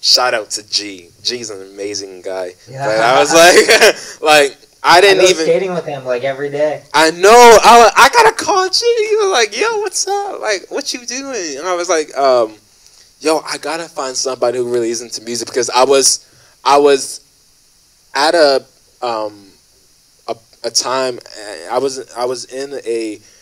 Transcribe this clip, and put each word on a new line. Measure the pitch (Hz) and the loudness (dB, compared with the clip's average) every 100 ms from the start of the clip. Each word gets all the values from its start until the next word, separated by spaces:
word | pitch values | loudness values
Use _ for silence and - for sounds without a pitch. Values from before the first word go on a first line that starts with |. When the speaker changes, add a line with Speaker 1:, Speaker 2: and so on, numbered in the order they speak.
Speaker 1:
shout | - 131 127 | -2 0 0
out | 120 104 | -2 -6
to | - | -12
G. | 107 104 104 92 85 92 | -8 -10 -8 -14 -20 _
G's | 101 123 110 | -10 -10 -10
an | 98 | -14
amazing | 95 101 101 101 98 92 | -16 -12 -10 -10 -12 -14
guy. | 95 92 90 - - | -12 -10 -10 -14 -18
Speaker 2:
Yeah. | 131 107 | -10 -4
Speaker 1:
But | 110 | 0
I | 117 135 | 2 2
was | 147 | 2
like, | 160 170 196 - 220 214 - - - | 4 6 6 4 4 2 0 -8 -6
<laughs> | |
like, | 151 151 143 - _ _ | 2 2 2 -2 _ _
I | 139 175 | 2 4
didn't | 196 190 | 6 4
Speaker 2:
I | |
go | 185 | 2
Speaker 1:
even | 160 160 | 2 0
Speaker 2:
skating | 175 190 | 0 -2
with | 175 156 | -6 -8
him, | 139 127 | -8 -6
like, | 123 135 | -4 -4
every | 135 143 | -6 -6
day. | 143 151 139 - | -4 -4 -4 -4
Speaker 1:
I | 147 160 | 0 0
know. | 175 190 240 240 208 | 2 6 8 10 8
I, | 170 233 220 - | 8 8 6 6
I | 262 | 4
gotta | 466 453 453 | 4 2 0
call | - 403 370 | -2 -2 0
G. | - 466 466 427 | -2 0 0 0
He | 427 | 0
was | 392 | 0
like, | 381 214 - | 0 -2 -2
"Yo, | 427 440 | -4 -4
what's | 415 - 370 | -6 -6 -6
up? | 403 403 - | -6 -6 -8
Like, | 208 196 - | -6 -6 -8
what | 240 277 | -10 -10
you | 254 240 | -12 -12
doing?" | 254 277 240 165 135 | -12 -10 -10 -10 -10
And | 180 | -8
I | 175 | -6
was | 175 | -4
like, | 160 151 135 | -4 -4 -2
um, | 139 123 110 107 _ _ _ _ _ _ | 2 2 0 -6 _ _ _ _ _ _
"Yo, | 147 156 - | -4 -4 -4
I | 147 | -10
gotta | 147 160 165 | -10 -10 -10
find | 160 131 127 | -10 -8 -6
somebody | 135 127 123 123 | -8 -4 -4 -4
who | 120 | -4
really | 120 117 | -4 -4
is | 117 | -6
into | 120 - | -10 -14
music," | 110 120 117 | -12 -10 -8
because | 131 120 | -6 -2
I | 123 131 | 0 2
was, | 139 135 - _ _ _ _ | 2 2 -2 _ _ _ _
I | 127 143 | 0 4
was | 147 139 - - _ _ _ _ _ _ _ _ _ | 4 2 -2 -16 _ _ _ _ _ _ _ _ _
at | - 151 170 | -4 0 2
a, | 147 131 127 _ _ _ | 2 0 -4 _ _ _
um, | 123 113 107 104 98 95 _ _ _ _ _ _ - | -8 -6 -8 -12 -20 _ _ _ _ _ _ _ -14
a, | 117 _ _ 113 | -14 _ _ -8
a | |
time, | - 123 131 131 123 - - 104 82 87 | -6 -4 -4 -4 -8 -16 -20 -16 -16 -8
I | 123 | -4
was, | 139 131 - 113 | -4 -6 -12 -8
I | 123 | -6
was | 123 - | -8 -12
in | 131 139 135 110 | -12 -12 -10 -8
a | 117 110 104 _ _ | -6 -6 -12 _ _